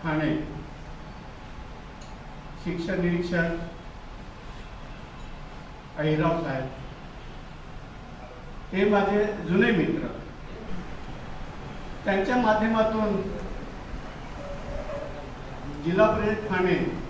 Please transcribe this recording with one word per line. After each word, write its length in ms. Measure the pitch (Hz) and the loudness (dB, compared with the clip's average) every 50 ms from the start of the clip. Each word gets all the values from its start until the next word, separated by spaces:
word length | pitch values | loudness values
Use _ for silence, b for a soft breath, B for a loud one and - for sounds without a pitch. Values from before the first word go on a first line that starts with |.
| - | 0
ठाणे 540 | 165 151 151 - 151 - 156 - - - - - - - - - - - - - - - - - - - - - - - - - - - - - - - - - - - - - - - - - - - - - | 2 2 2 4 2 2 0 -2 -4 -6 -8 -8 -10 -10 -12 -12 -12 -12 -12 -12 -12 -12 -12 -12 -12 -14 -12 -12 -12 -12 -12 -12 -12 -12 -12 -12 -14 -12 -12 -12 -12 -12 -12 -12 -12 -12 -12 -12 -12 -12 -6 -4
शिक्षण 380 | 175 160 175 170 185 185 175 | -4 -2 -2 0 0 0 2
निरीक्षक 640 | 175 175 170 175 175 - 175 170 165 170 170 - - - - - - - - - - - - - - - - - - - - - - - - - - - - - - - - - - - - - - - - - - - - - - - - - | 4 4 4 2 2 2 2 2 4 2 2 -2 -4 -6 -8 -10 -12 -12 -12 -12 -12 -12 -12 -10 -12 -12 -12 -12 -12 -12 -12 -10 -10 -12 -12 -12 -10 -12 -10 -12 -12 -12 -10 -10 -10 -10 -8 -10 -10 -10 -10 -12 -12 -12 -14 -14 -14 -12 -2 2
अहिराव 460 | 151 156 151 151 165 - - - - | 4 4 6 6 6 4 4 2 0
साहेब, 220 | - 131 131 131 - - - - - - - - - - - - - - - - - - - - - - - - - - - - - - - - - - - - - - - - - | 0 -2 -2 -2 -4 -6 -8 -10 -10 -10 -10 -12 -12 -12 -12 -12 -12 -12 -12 -12 -12 -12 -12 -12 -12 -12 -12 -12 -12 -12 -12 -12 -12 -12 -12 -12 -12 -12 -12 -12 -10 -10 -10 -10 -4
ते 180 | - 190 196 214 | 2 4 6 8
माझे 360 | 208 202 196 196 202 208 208 - - - 170 160 | 8 8 6 6 6 6 4 4 2 -2 0 4
जुने 220 | 175 202 233 240 | 6 8 8 8
मित्र. 360 | 220 175 147 - - - - - - - - - - - - - - - - - - - - - - - - - - - - - - - - - - - - - - - - - - - - | 8 6 6 4 2 2 0 -4 -4 -6 -10 -10 -10 -12 -10 -10 -10 -10 -4 -2 -2 -2 -2 -4 -6 -8 -6 -8 -8 -8 -8 -8 -6 -8 -6 -8 -8 -8 -8 -8 -8 -8 -8 -8 -8 -4 0
त्यांच्या 320 | 208 196 196 196 - 247 247 | 2 4 4 4 4 4 6
माध्यमातून 840 | 233 214 214 214 220 226 226 220 220 220 220 220 214 208 196 185 - - - - - - - - - - - - - - - - - - - - - - - - - - - - - - 143 143 - - 143 143 - - 139 - - - - - - - - - - 143 147 147 143 | 6 6 6 6 6 4 6 6 4 4 4 2 2 2 2 2 0 -2 -2 -4 -4 -4 -6 -6 -6 -8 -8 -10 -8 -8 -8 -8 -8 -8 -10 -10 -10 -10 -8 -8 -8 -6 -6 -6 -6 -4 -4 -4 -4 -4 -4 -4 -4 -6 -6 -8 -8 -8 -8 -8 -8 -8 -8 -8 -8 -8 -6 -2 0
जिल्हा 280 | 165 180 196 214 220 | 2 8 8 8 8
परिषद 360 | 214 214 208 208 208 - - - | 8 6 4 2 2 2 0 0
ठाणे 480 | 180 180 180 180 165 143 - - - - - - | 2 4 6 6 6 6 4 2 0 -2 -6 -6